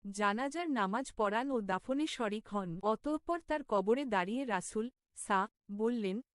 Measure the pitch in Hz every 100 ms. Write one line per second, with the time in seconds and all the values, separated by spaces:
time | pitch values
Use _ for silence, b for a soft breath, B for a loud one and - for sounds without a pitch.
0 | 202 196 202 208 277 302 349 247 190 220
1 | 269 - 208 214 277 254 196 185 - 269
2 | 302 - 220 214 - 208 185 165 208 220
3 | 285 302 - 339 - 302 269 202 190 247
4 | 277 202 180 240 269 190 - 220 233 _
5 | _ - - 196 202 _ - 202 226 240
6 | 196 202 -